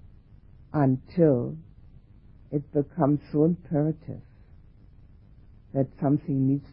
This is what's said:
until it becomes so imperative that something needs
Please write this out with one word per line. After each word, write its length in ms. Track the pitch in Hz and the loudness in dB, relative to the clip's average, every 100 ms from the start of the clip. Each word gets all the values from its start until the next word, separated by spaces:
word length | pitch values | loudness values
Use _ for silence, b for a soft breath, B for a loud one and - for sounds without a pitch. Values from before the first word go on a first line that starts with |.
| - - - - - - - | -20 -20 -20 -20 -20 -20 -6
until 840 | 151 135 131 - 180 156 123 131 160 - - - - - - - - - | 0 2 0 -2 2 4 4 -2 -10 -18 -20 -20 -20 -20 -20 -20 -20 -8
it 120 | 147 - | -8 -4
becomes 460 | 147 143 - 165 147 - | -4 -4 0 0 0 -2
so 120 | 147 | 0
imperative 800 | 160 175 - 147 156 156 - 101 - - - - - - - - - - - - - - - | 2 0 -4 -2 -2 -4 -12 -16 -18 -20 -20 -20 -20 -20 -20 -20 -20 -20 -20 -20 -20 -20 -6
that 140 | 139 135 - | -4 -4 -2
something 460 | 139 147 - 135 131 | 0 0 0 -2 0
needs 180 | 139 - | 0 -4